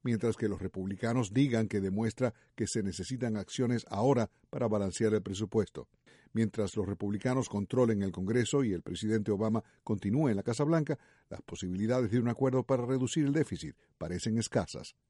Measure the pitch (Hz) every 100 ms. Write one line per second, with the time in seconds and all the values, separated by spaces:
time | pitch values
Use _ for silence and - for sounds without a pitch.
0 | 127 113 117 107 107 98 92 95 95 98
1 | 117 123 101 110 143 113 107 104 95 98
2 | 113 - 123 - _ - 107 113 98 90
3 | 90 131 120 110 92 - 123 117 - 101
4 | 127 127 107 _ _ - 120 104 98 -
5 | 110 107 98 95 107 110 98 - 62 _
6 | _ - _ 113 110 - 101 110 92 98
7 | 101 104 131 127 120 101 98 123 120 104
8 | 98 90 92 120 113 143 123 90 - 90
9 | 110 110 104 98 107 113 - _ - 104
10 | 98 127 151 101 107 117 147 165 147 139
11 | _ _ _ - - - 90 92 110 127
12 | 117 120 120 117 131 127 - 127 120 131
13 | 123 160 139 151 143 87 76 - _ _
14 | 80 90 117 113 110 - 85 - - _